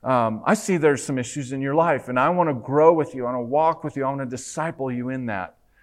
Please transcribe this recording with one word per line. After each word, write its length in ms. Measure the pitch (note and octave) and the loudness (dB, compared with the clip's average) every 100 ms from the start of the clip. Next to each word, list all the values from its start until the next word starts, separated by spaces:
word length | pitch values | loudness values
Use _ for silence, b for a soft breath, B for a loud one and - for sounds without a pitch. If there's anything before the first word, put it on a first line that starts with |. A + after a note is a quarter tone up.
um, 400 | C3 B2+ A2+ A2 | 2 2 2 -2
I 100 | - | 0
see 220 | G#3+ - F3+ | -2 0 2
there's 280 | D3+ C#3 | 4 2
some 140 | - C3+ | 0 -4
issues 340 | A#2+ D3 B2+ | -4 -8 -8
in 80 | C3+ | -6
your 140 | C#3 | 0
life, 340 | D3 E3+ C#3 A#2+ | 2 2 0 0
and 100 | B2 | 0
I 100 | C#3 | 2
wanna 240 | F3+ E3 | 2 0
grow 380 | C3 A#2 C#3 D#3+ | 0 -2 6 6
with 220 | E3+ C#3 | 6 2
you. 100 | C3+ | -4
I 80 | A#2+ | -6
wanna 100 | B2+ | -4
walk 420 | A#2+ C#3+ D#3+ E3 | -2 2 2 0
with 120 | D3+ C#3 | -6 -4
you. 80 | |
I 60 | C3+ | -4
wanna 160 | C#3 C3 | -4 -6
disciple 640 | B2 - - D#3+ E3 C3+ | -8 -10 -6 -6 -4 -6
you 200 | B2 B2 | -4 -6
in 160 | C3 B2 | -6 -6
that." 300 | G2+ F2+ _ _ b | -6 -8 _ _ b